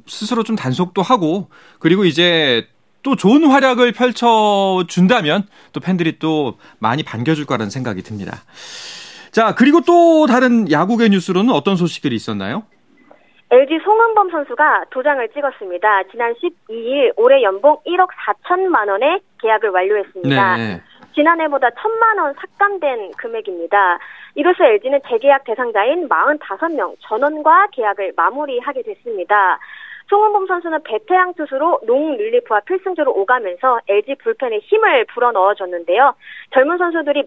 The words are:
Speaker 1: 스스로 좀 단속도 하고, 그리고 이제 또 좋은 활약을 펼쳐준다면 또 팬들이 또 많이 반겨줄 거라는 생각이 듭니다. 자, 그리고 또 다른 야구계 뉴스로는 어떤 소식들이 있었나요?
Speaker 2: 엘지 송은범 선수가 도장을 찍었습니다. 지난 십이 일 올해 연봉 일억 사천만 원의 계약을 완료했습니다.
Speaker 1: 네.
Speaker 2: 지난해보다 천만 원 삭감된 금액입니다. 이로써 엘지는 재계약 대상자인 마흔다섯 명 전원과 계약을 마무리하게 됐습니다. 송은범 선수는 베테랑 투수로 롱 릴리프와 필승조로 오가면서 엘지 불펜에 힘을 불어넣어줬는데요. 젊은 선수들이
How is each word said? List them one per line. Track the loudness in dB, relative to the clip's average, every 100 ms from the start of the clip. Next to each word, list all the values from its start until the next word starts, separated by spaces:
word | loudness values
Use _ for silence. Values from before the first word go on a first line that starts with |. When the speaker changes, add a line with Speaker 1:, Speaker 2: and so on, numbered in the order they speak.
| -12
Speaker 1:
스스로 | -12 -6 -4
좀 | -4 -4
단속도 | -4 -4 -2 -2
하고, | 0 0 0 -2 -6 -16 -20 _
그리고 | 0 2 2
이제 | 2 2 2 2 0 -2 _ _ _
또 | -4 0
좋은 | 4 4 6
활약을 | 4 4 2 0
펼쳐준다면 | 2 -2 0 2 2 2 2 0 0 -2 2 2 4 2 -2 -4 _ _
또 | -10
팬들이 | -4 -2 -2 -4
또 | -2 -2 -4 -8 -18 _
많이 | -4 -2
반겨줄 | -6 -6 -2 -2 -2
거라는 | -4 -4
생각이 | -6 -8 -8
듭니다. | -10 -12 -12 -14 _ -20 -20 -18 -18 -18 -20 -20 -4
자, | 0 0 4
그리고 | 4 4
또 | 4 6 6 6 4
다른 | 4 4 2 2
야구계 | 2 2 2 2
뉴스로는 | 2 0 0 2
어떤 | 2 0 0
소식들이 | -2 -4 -4 -4
있었나요? | -6 -8 -6 -8 -10 _ _ _ _ -20 _ _ _
Speaker 2:
엘지 | 4 4 0
송은범 | 0 2 4 2 0
선수가 | -2 -6 0 2 2 -2
도장을 | -4 -2 -2 -4
찍었습니다. | -6 -8 -8 -10 -4 0 0 -2
지난 | -6 -6 -4
십이 | -8 -8 -12
일 | -10 -6 0 0 2
올해 | 4 4
연봉 | 2 2 2 2 0
일억 | 0 0 -2 -8
사천만 | -8 -4 -2 0 0 0
원의 | 0 0 -2 -6 _
계약을 | 0 0 0
완료했습니다. | 0 0 -2 -4 -6 -2 2 2 0
Speaker 1:
네. | -4 -8 -14 _ -8 0
Speaker 2:
지난해보다 | 2 2 0 0 -2 -2
천만 | -4 0 0 0
원 | -2 -6
삭감된 | -14 -2 -2 -2 -4 -6 -10 -12
금액입니다. | -12 -10 -10 -10 -2 2 2 0 -6 -20 -12 -2
이로써 | 0 2
엘지는 | 4 2 0 -2 -2
재계약 | 0 2 2
대상자인 | 0 -6 -2 0 0 -2 -2
마흔다섯 | 0 0 -2 -6 -6 -6
명 | -4 -6 -8
전원과 | -8 -2 -2 0 2 4 2
계약을 | -2 -4 -4 -6 -2
마무리하게 | -2 -2 -6 -6 -6 -8
됐습니다. | -10 -12 -10 -10 0 2 2 -2 -6 -20 -20 -20 -2
송은범 | 2 2 0 -2
선수는 | -4 -4 -8
베테랑 | -6 -8 -2 0 0 -4
투수로 | -8 -4 -2 -2 0
롱 | 0 0 -4
릴리프와 | -2 -2 0 -2 -2
필승조로 | -6 -4 -4 -2
오가면서 | -2 0 -2 -2 -4 -2 -2 0
엘지 | -2 -2 -6
불펜에 | -6 -6 -6 -6
힘을 | -2 0 2 2 0
불어넣어줬는데요. | -2 -2 2 0 0 -6 -8 -2 2 2 0 -10 -20 -2
젊은 | 0 2 0
선수들이 | -2 -2 -2 -2